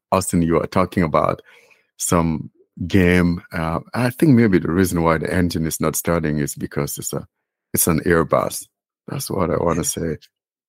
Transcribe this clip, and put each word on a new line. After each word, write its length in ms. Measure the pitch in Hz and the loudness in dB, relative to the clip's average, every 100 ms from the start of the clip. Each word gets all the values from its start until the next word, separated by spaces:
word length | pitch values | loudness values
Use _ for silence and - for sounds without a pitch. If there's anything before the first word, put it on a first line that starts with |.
| - | -2
Austin, 320 | 95 - 90 | -2 0 0
you 160 | 82 82 | 2 2
are 80 | - | 0
talking 360 | 98 90 101 | 0 0 0
about 380 | 80 76 50 - - - _ _ _ - | 2 2 0 -2 -8 -20 _ _ _ -10
some 520 | - 87 82 78 - _ _ - 87 | 0 2 2 -2 -6 _ _ -12 0
game. 520 | 98 87 90 87 85 - | 2 4 4 2 0 -6
Uh, 280 | 87 80 82 - | -6 -4 -6 -6
I 160 | 113 123 | -4 -4
think 220 | - 165 | 2 4
maybe 260 | 117 113 90 | 6 6 2
the 140 | - | 2
reason 300 | 87 90 87 | 0 2 2
why 160 | 82 80 | 2 0
the 140 | - | 0
engine 340 | 90 87 85 80 | 0 0 -2 -4
is 140 | - | -2
not 140 | 80 | -2
starting 440 | - - 85 78 73 | -2 -2 0 0 -2
is 160 | 71 - | -4 -6
because 420 | - 73 73 - | -8 -6 -6 -6
it's 140 | - | -8
a, 140 | 69 - _ _ _ _ | -8 -10 _ _ _ _
it's 140 | - - | -2 0
an 140 | 80 | 0
Airbus. 640 | 90 82 71 65 50 - - _ _ _ - | 2 2 2 0 -2 -6 -16 _ _ _ -12
That's 240 | 143 - | -10 -6
what 200 | 95 85 | -4 -2
I 60 | 82 | -2
wanna 220 | 85 82 | -2 -2
say. 320 | - - 82 76 _ _ _ _ | -4 -6 -6 -8 _ _ _ _